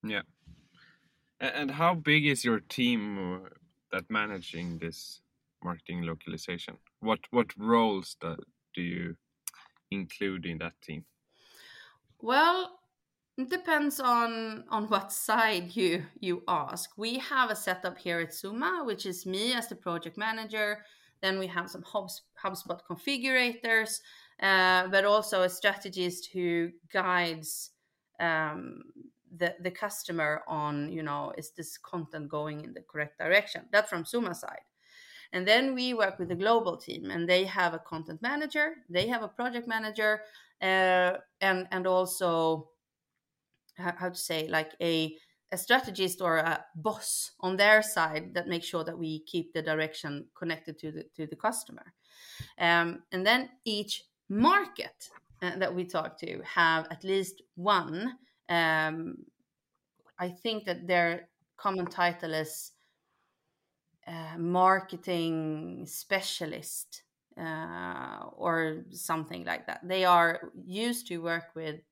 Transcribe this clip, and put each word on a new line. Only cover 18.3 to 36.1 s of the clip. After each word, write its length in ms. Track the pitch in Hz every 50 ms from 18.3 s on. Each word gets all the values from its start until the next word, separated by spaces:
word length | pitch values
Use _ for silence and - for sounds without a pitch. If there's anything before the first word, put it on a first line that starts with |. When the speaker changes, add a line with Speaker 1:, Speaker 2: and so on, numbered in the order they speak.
| -
Speaker 2:
Suma, 480 | - - 196 208 226 285 349 370 349 302
which 200 | 247 208 190 -
is 220 | 196 180 175 -
me 260 | 185 185 196 214 240 254
as 140 | 240 226 -
the 80 | 220
project 400 | - _ 180 170 170 165 170 165
manager. 680 | - 208 220 220 220 220 214 214 214 214 208 208 208 - - - _ _ _ _ _
Then 180 | - 190 190 190
we 100 | 190 185
have 220 | 175 175 175 185
some 120 | - 180 180
Hubs-, 400 | - - 214 190 185 - - _ _ _ - -
HubSpot 380 | 196 185 175 - - 170 175 - _
configurators, 1120 | 170 160 - - 285 262 233 269 262 254 247 240 233 233 - 233 226 220 220 214 - - - - - - - - _ _
uh, 480 | - 196 190 190 185 185 185 185 180 185
but 160 | 196 196 196
also 380 | 202 208 214 208 214 - 190 185
a 60 | 180
strategist 840 | 180 - - 208 196 196 - 196 180 185 180 175 175 175 - - -
who 380 | 185 180 175 170 170 170 170 170 - _ - -
guides, 800 | 196 185 185 180 180 175 170 165 160 156 151 - - - - _ _ _ _ _ _ _ _ _ _
um, 640 | - 170 165 160 160 151 151 - - - - - - - - - - - _ _ _ _ 185
the, 180 | 165 175 170 170 -
the 100 | 175 180
customer 720 | 180 - - 208 196 - - - 170 165 156 151 151 156 -
on, 460 | - 160 156 151 147 147 143 147 151 175
you 100 | 160 156
know, 300 | 151 143 143 147 - -
is 140 | - 151 -
this 280 | _ - 165 - - -
content 500 | _ - - 175 165 151 - 160 151 143
going 360 | 160 151 151 156 151 147 151
in 80 | - -
the 80 | -
correct 380 | - _ _ 151 147 147 _ _
direction? 440 | 170 165 180 202 208 202 - 180 - - -
That's 160 | 202 214 -
from 160 | - 170 165
Suma 300 | - - 240 233 190 170
side. 260 | - - - - - - _ _ _ _ _ _ - - - - - - - -
And 140 | 185 185
then 280 | 196 214 240 262 269 262
we 180 | 254 247 254 247
work 260 | 226 208 190